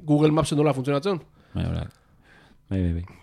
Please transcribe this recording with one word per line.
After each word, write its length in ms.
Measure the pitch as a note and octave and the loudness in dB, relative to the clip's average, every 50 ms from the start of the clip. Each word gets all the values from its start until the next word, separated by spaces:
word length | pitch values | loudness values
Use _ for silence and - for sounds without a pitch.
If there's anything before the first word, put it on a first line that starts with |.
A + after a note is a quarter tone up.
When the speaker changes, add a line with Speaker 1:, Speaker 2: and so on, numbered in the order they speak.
| F3 | 0
Speaker 1:
Google 280 | D3+ D3 D3 D#3 D#3 | 2 4 4 4 4
Mapsen 260 | D3+ D#3+ D3+ - D#3+ D3 | 4 2 0 0 0 2
nola 140 | D3+ D3+ C3+ | 2 2 0
funtzionatzen. 460 | C3 B2 C#3 C#3+ C#3+ C#3+ G3 G3 D3+ - _ _ _ _ _ - | 0 -2 -2 -2 0 0 -2 -4 -4 -6 _ _ _ _ _ -6
Speaker 2:
Bai, 100 | F#2 E2+ | -6 -4
hola. 200 | E2+ E2 E2 E2 - - _ _ _ _ _ _ _ - - - - - _ _ - | -4 -4 -6 -6 -8 -12 _ _ _ _ _ _ _ -20 -20 -20 -20 -20 _ _ -6
Bai, 100 | G2 F#2+ | -4 -2
bai, 100 | F2+ F2 | 0 0
bai. 120 | E2+ E2+ F2 - - - | -2 -4 -6 -10 -16 -20